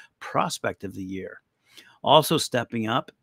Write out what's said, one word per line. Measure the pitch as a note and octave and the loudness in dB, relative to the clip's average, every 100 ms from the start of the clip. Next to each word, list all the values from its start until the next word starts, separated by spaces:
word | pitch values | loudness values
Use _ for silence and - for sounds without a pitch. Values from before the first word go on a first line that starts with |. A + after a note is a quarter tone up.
| - _ | -18 _
Prospect | - - - - G#2+ - | -4 -2 -2 -2 -6 -6
of | F#2+ | -10
the | G2+ | -10
Year. | F#2+ F#2+ F#2 - _ _ _ - - _ | -10 -10 -10 -16 _ _ _ -20 -20 _
Also | - D3 C#3+ D3+ | 6 6 6 0
stepping | - B2 A#2 A#2 A2 | 0 -2 -4 -4 -2
up | B2 - _ | -2 -4 _